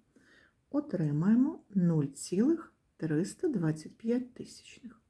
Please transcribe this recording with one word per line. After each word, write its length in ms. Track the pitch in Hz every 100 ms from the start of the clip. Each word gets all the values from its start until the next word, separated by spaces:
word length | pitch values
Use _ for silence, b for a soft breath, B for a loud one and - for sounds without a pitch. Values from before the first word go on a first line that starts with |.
| _ b b b b b _
отримаємо 880 | 285 285 - 151 147 190 233 294 349 -
нуль 300 | 196 170 156
цілих 680 | 139 - - 180 269 330 - _ _ -
триста 500 | 160 151 196 - 349
двадцять 500 | 214 160 156 - -
п'ять 360 | 226 247 247
тисячних. 680 | - - - - - 233 -